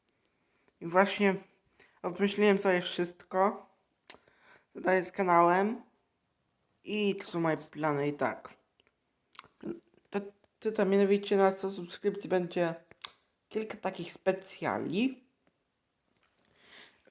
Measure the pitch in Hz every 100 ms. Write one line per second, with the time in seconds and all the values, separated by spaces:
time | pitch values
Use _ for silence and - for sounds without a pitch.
0 | _ _ _ _ _ _ _ _ 170 180
1 | 196 - 202 185 - _ _ _ _ _
2 | 180 175 202 202 208 196 196 180 175 -
3 | 175 - - 185 196 - - _ _ _
4 | - - _ _ _ - _ - - 185
5 | 175 - 185 170 170 180 202 240 - _
6 | _ _ _ _ _ _ _ _ - 208
7 | 208 196 - 175 165 151 - 147 156 143
8 | 143 143 131 107 - - _ _ _ _
9 | _ _ _ - - _ - 339 _ _
10 | _ 202 202 - _ _ 220 214 190 196
11 | 202 202 202 202 190 190 190 196 175 -
12 | 202 202 - 185 175 180 170 165 - _
13 | - _ _ _ _ 220 214 214 190 185
14 | 170 - - 190 - - 151 104 117 170
15 | 262 - _ _ _ _ _ _ _ _
16 | _ _ _ _ _ _ _ - - _
17 | _